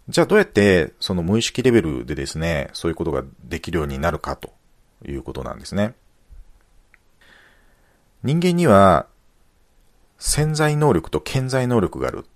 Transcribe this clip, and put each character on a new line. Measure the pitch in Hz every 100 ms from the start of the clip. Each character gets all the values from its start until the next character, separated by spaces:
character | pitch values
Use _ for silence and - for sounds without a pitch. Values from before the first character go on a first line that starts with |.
| -
じ | -
ゃ | 160
あ |
ど | 208
う |
や |
っ | 196
て | - 101 90 76 -
そ | -
の | 92
無 | 85 110
意 |
識 | - -
レ | 123
ベ | 117
ル | 82 67 60
で | 71
で | 69
す | 78
ね、 | 82 78 65
そ | - 85
う |
い |
う | 80
こ | 82
と |
が | 69 67 -
で | - 80
き | -
る | 85
よ |
う | 73
に | 67
な | 73
る | 78
か | - -
と | - _ _ _ _ _ -
い |
う | 69
こ | -
と | -
な | 64
ん | -
で | 65
す | 98
ね。 | 104 - _ _ _ - - - _ _ _ _ _ _ _ _ _ _ _ _ _ _ _ _
人 | 113 160
間 | 180 175
に | 165
は | 98 98 80 - _ _ _ _ _ _ _ _ _ _ _
潜 | - - 156
在 | 156 151 147
能 | 151
力 | 90 -
と | 76
顕 | - 135 131
在 | 131 123
能 | 120
力 | 90 -
が | 64
あ |
る | -
っ | -